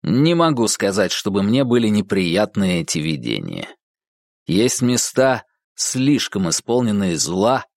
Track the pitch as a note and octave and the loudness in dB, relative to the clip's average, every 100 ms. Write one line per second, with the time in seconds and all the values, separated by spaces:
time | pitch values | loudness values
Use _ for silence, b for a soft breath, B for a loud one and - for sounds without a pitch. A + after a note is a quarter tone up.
0 | - A#2 D#3 E3+ E3 C3 A2 - G2+ G2 | 0 2 2 4 2 2 0 0 0 0
1 | F2+ - G#2 G2 G2 B2+ C3 A#2+ A2 G#2 | 0 -2 -2 0 2 2 2 2 2 0
2 | F#2+ G2 F2+ F2 G#2+ - F#2+ F2 D#2 E2+ | 0 -2 0 0 0 0 0 0 -2 -4
3 | D#2 D2 A1+ G#1+ G1+ G1+ G1+ - _ _ | -4 -4 -4 -6 -6 -10 -12 -18 _ _
4 | _ _ _ _ - F2+ B2 - B2 A#2+ | _ _ _ _ -2 2 2 0 0 0
5 | - - C3+ A#2+ - _ _ - - C3 | -2 2 2 0 -6 _ _ -8 -6 0
6 | C3+ C#3 - G2+ F2+ - - B2 A#2+ G#2 | 2 2 0 -2 -2 -4 0 0 2 0
7 | F#2+ D#2+ D2 F2+ A2 B2+ - | 0 -2 -2 0 2 0 -4